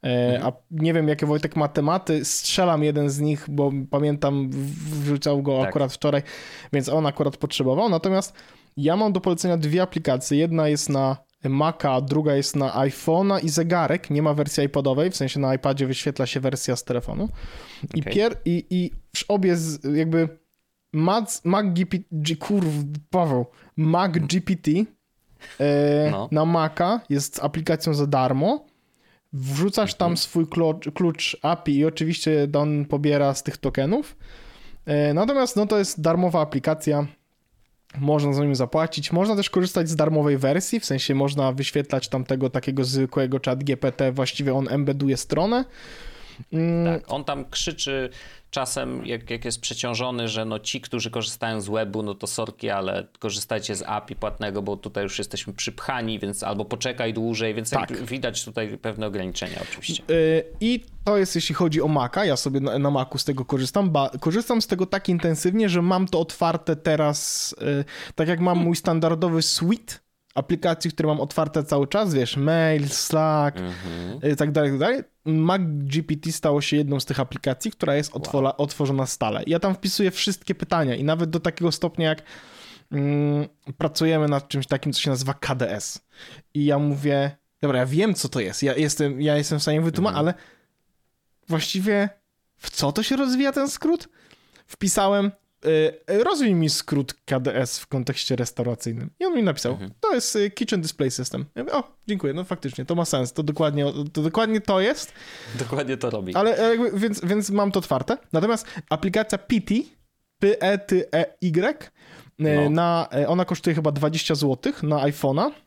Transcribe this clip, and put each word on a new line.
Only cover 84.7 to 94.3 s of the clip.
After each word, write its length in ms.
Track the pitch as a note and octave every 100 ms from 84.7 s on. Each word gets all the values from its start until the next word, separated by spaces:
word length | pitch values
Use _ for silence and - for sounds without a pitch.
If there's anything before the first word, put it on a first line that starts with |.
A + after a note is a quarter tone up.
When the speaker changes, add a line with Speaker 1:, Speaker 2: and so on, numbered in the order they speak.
| C#3 D3
Speaker 1:
co 80 | C3+
się 100 | D3
nazywa 240 | B2+ C3
K 200 | C3+ -
D 160 | C3 A#2
S. 360 | G#2 - - _ - - - _
I 100 | D3
ja 140 | D3 C#3+
mówię, 580 | D3 C#3 C#3+ C#3 C#3 C#3+ _ _
"Dobra, 160 | D3 B2+
ja 80 | B2+
wiem, 280 | D3 G#3+
co 140 | F#3+ C3
to 120 | C3+
jest. 220 | F#2+ -
Ja 140 | C#3 B2+
jestem, 440 | D3+ - D3 C3+
ja 160 | D3+ D3
jestem 220 | D3 D3+
w 40 |
stanie 180 | D3+ D3+
wytłumaczyć, 380 | E3 D3+ G3+ D3
Speaker 2:
Mhm. 160 | D#3 F3
Speaker 1:
ale 140 | - _ _ _ _ _ _ _ _ _ -
właściwie 600 | D#3+ - G3 G3 G3+ G3+ - _ _ _ _
w 140 | -
co 220 | - C#3+
to 100 | C#3+
się 140 | A3 C4+
rozwija 360 | C#4 B3+ C#4
ten 160 | C#4 C#4
skrót?" 400 | - D#4 E4+ - _ _